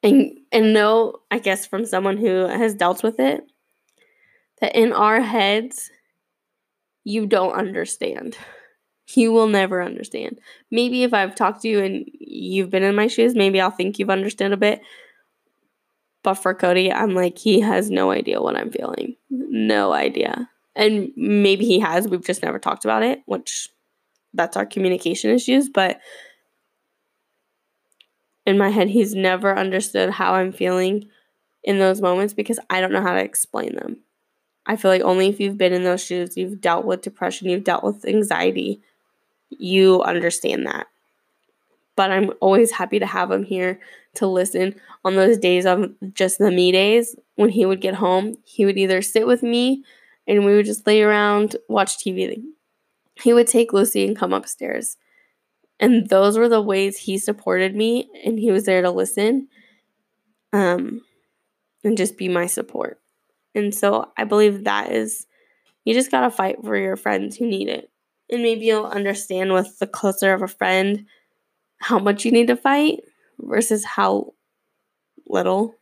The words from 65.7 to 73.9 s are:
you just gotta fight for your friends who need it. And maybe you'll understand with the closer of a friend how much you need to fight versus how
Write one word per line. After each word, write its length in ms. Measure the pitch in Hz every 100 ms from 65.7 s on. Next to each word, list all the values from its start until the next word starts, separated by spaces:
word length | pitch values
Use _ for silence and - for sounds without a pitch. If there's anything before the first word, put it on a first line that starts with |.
| _ -
you 80 |
just 180 | 226 262
gotta 200 | 262 254
fight 320 | 233 190 -
for 120 | 214 208
your 200 | 190 190
friends 420 | - 190 208 208
who 80 | 233
need 240 | 196 -
it. 220 | - - _ _ _ _
And 120 | 240
maybe 240 | 233 226 220
you'll 200 | 220 214
understand 680 | 202 202 202 - 185 190
with 240 | 185 185 -
the 100 | 202
closer 460 | - 202 190 196
of 80 | 190
a 60 | 185
friend 580 | - 185 190 196 202 208 _ _ _ _ _ _ _
how 220 | - 233
much 260 | 196 202 233
you 60 |
need 160 | 233 240
to 80 | 247
fight 480 | 269 277 302 - - _ _ _
versus 480 | - - 226 214
how 480 | 208